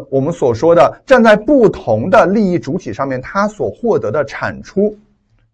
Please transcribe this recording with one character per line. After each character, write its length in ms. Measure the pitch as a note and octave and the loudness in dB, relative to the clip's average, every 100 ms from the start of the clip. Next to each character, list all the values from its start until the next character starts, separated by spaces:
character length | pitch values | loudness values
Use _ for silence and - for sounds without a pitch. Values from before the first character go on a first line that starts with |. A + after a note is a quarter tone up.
| - | 0
我 120 | C3+ | -4
们 100 | C#3 | -4
所 220 | E3 C3 | -2 -2
说 220 | A2 E3 E3+ | 0 2 4
的 260 | C#3+ - - | 4 0 0
站 180 | B3+ | 4
在 120 | A3+ G#3 | 4 2
不 320 | A3 D4 G3+ | 2 2 2
同 420 | - - - D#3+ | 0 -2 -2 2
的 160 | F#3+ F3 | 2 4
利 240 | G#3 G3 | 2 0
益 60 | F3 | -2
主 180 | - F3+ | -4 -8
体 160 | - | -8
上 140 | F#3+ C3+ | -8 -6
面， 120 | B2+ | -6
它 280 | - G3 G#3 | -6 -4 -4
所 220 | G#3 A#2 | -4 -6
获 280 | - A#3 D#3+ | -4 -2 -2
得 140 | G#2+ | -2
的 120 | D3+ C#3+ | -4 -6
产 360 | - A#2 C#2+ | -8 -10 -10
出， 340 | - - G#3 G#3 _ _ _ _ _ | -8 -4 -2 -4 _ _ _ _ _